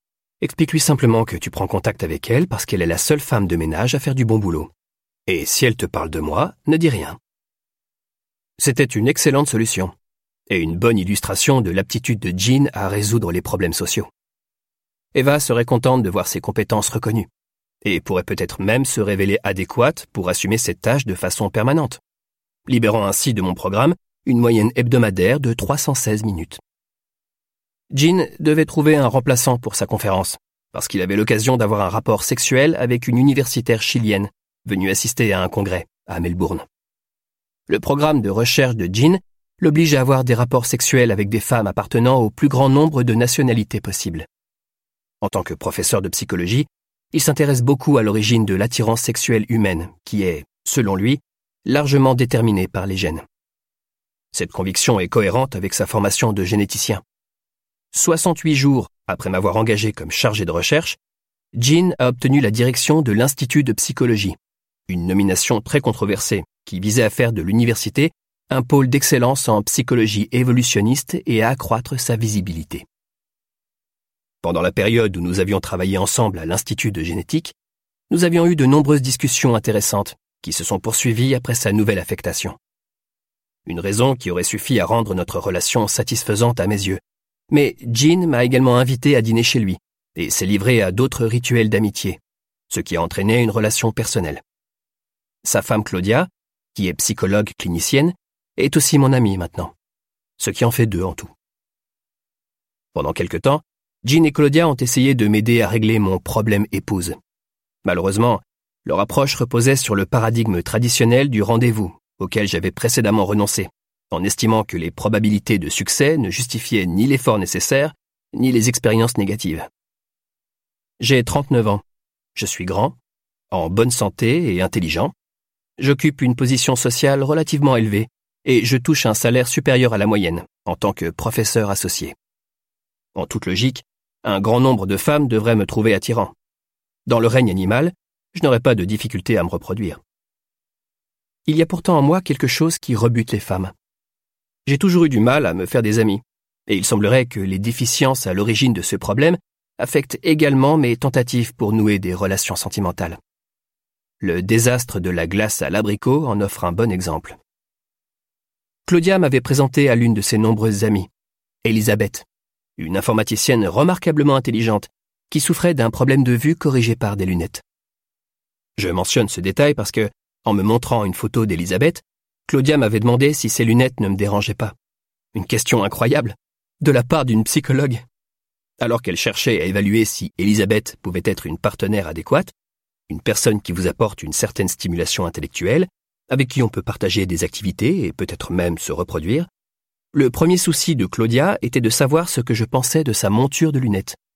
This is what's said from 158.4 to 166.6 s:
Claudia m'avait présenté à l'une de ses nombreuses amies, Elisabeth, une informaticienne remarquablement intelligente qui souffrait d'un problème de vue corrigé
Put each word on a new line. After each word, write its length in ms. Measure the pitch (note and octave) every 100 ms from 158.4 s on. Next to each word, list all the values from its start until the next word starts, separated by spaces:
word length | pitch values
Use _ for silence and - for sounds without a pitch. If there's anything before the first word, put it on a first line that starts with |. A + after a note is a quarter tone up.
| _ _ _ _ -
Claudia 320 | F3 E3+ F#3+
m'avait 220 | D#3+ C3
présenté 480 | A#2+ C#3 C3+ D3 C#3
à 60 | A#2+
l'une 180 | A#2+
de 80 | G#2
ses 160 | - A2
nombreuses 460 | A2 A2 A2 G2+ A2
amies, 240 | G2+ F2+ _ _ _ _ _ A2+
Elisabeth, 580 | A2 A2 G#2 G2+ - - _ _ _ _ -
une 200 | D#2+ F#2+
informaticienne 720 | - A2 G#2+ G#2+ - A#2+ F#2+
remarquablement 680 | A#2 D#3 F3+ E3+ D3+ C#3+ C3+
intelligente 500 | B2+ A2+ A2+ G#2 - _ _ _ -
qui 120 | D#3
souffrait 320 | - E3 F3
d'un 180 | D3 A2+
problème 320 | - C3 C3+
de 80 | B2
vue 240 | A#2+ C#3+
corrigé 400 | E3